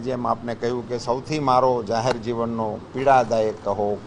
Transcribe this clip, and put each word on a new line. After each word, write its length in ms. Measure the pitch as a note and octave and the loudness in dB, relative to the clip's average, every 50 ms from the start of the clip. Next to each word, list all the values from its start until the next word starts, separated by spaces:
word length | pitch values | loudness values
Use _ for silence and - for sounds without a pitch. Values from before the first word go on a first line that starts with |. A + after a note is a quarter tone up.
| A#2 B2+ | -4 -4
જેમ 220 | B2+ B2 B2 A2+ | -4 -2 0 -2
આપને 280 | A2+ A2+ A#2 A#2+ A#2 G2 A#2+ | -2 -2 -4 -6 -6 -2 -2
કહ્યું 260 | A#2 B2 B2 A2+ G#2+ | -2 -2 -4 -4 -4
કે 140 | B2 A#2 - B2 | -6 -4 -2 -2
સૌથી 340 | A#2+ C3+ C3 - D#3 D3+ C#3+ C3 | -2 -2 -2 -4 -4 0 2 4
મારો 220 | B2+ B2+ B2+ B2+ B2+ A#2+ G#2+ F#2+ A2+ | 4 4 4 4 2 0 0 -2 0
જાહેર 240 | A2+ A2+ C3 B2 A#2 G#2+ | 0 2 0 0 -2 -2
જીવનનો 460 | A#2 A#2+ A#2 A#2 A#2 A#2 A2+ A2+ G#2+ G#2 - - - - | -4 -2 -2 -2 -2 -2 -2 -4 -4 -4 -6 -10 -8 -6
પીડાદાયક 720 | B2+ C3+ C#3 C3+ C3 A#2+ G#2+ A#2 A2+ A2 G#2+ G#2 - - G2+ | 0 4 6 6 6 6 4 2 2 2 0 -2 -2 -4 -2
કહો, 180 | G2 G#2 G#2 G#2 G2+ F#2+ G2 | -2 0 0 0 -2 -2 0